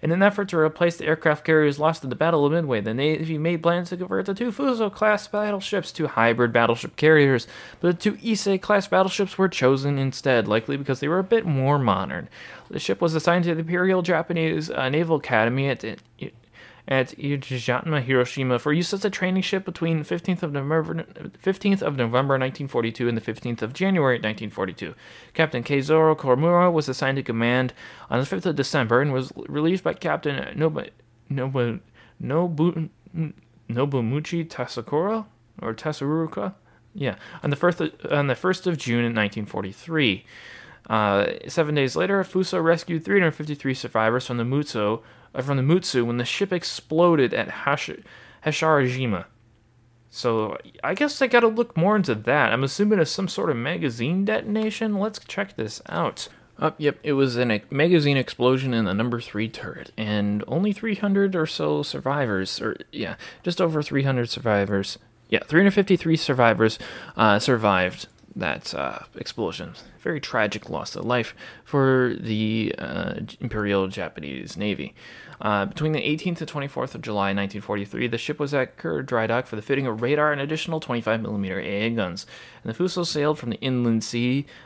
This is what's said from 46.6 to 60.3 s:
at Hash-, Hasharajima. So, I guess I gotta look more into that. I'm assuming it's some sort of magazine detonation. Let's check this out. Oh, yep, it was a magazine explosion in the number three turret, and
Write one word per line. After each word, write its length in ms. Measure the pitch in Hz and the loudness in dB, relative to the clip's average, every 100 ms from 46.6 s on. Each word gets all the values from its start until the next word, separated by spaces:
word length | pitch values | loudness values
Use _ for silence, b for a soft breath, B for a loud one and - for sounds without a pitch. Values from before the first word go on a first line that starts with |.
| - - - 160 175 160 123 | -4 -10 -2 4 6 6 4
at 160 | - 110 | 2 -4
Hash-, 400 | - - 143 - - B B B B - | -2 0 0 -2 -10 B B B B -4
Hasharajima. 800 | 147 160 151 127 127 127 95 - _ _ _ _ _ _ _ _ | 0 4 4 4 0 -2 -2 -6 _ _ _ _ _ _ _ _
So, 480 | - 123 113 107 76 - - | -4 0 0 -2 -6 -14 -8
I 120 | - | -4
guess 260 | 190 240 - | 0 -2 0
I 60 | 254 | 4
gotta 200 | 240 233 | 6 4
look 300 | 220 233 - | 2 0 2
more 180 | 180 | 4
into 200 | 214 160 | 4 2
that. 400 | 107 107 147 120 | 0 2 4 4
I'm 100 | 117 | 2
assuming 360 | 135 - 208 208 | 0 0 2 4
it's 100 | 156 | 2
some 180 | - 190 | 0 -4
sort 220 | - 175 | -2 -2
of 60 | 123 | -2
magazine 640 | 123 175 156 117 120 180 | -2 -4 -4 -2 -2 0
detonation. 760 | 196 214 220 214 220 214 220 202 | 0 -2 -2 -2 -2 -2 -4 -2
Let's 220 | 214 214 - | -2 -4 -10
check 280 | - 196 - | -8 -8 -6
this 260 | 214 - - | -8 -8 -8
out. 380 | 165 160 - - B B - | -4 -2 -4 -12 B B -4
Oh, 140 | 156 147 | -4 0
yep, 200 | 147 - | -2 -2
it 100 | 151 | -2
was 240 | 139 135 120 | 2 2 2
a 240 | 123 107 - | 0 0 -2
magazine 460 | 139 165 175 143 139 | 0 4 4 4 2
explosion 560 | 123 - 123 131 131 | 0 2 2 4 2
in 140 | 117 104 | 0 0
the 80 | |
number 260 | 98 120 117 | 0 0 -2
three 280 | - 104 113 | -6 -4 -4
turret, 440 | - - - - - | -6 -12 -12 -14 -8
and 440 | 107 107 104 | -2 0 0